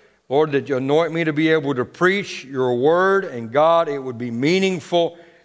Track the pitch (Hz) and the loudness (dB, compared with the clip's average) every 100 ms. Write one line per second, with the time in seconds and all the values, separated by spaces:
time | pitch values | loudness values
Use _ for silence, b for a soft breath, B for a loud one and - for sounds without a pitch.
0 | b b b 139 156 139 120 131 135 151 | b b b 0 2 0 -2 -2 0 0
1 | 170 165 160 151 160 160 139 127 - - | 0 -2 -2 0 2 2 0 -2 -4 0
2 | 180 196 180 - 131 135 127 120 143 175 | 0 0 -4 -12 -10 -4 -2 2 2 4
3 | 190 196 185 123 113 131 160 170 160 143 | 2 0 -2 -8 -4 2 4 4 0 -4
4 | 131 117 123 117 143 185 190 180 - 175 | -6 -8 -6 -2 0 2 0 -2 -2 0
5 | 165 - B B | 0 -4 B B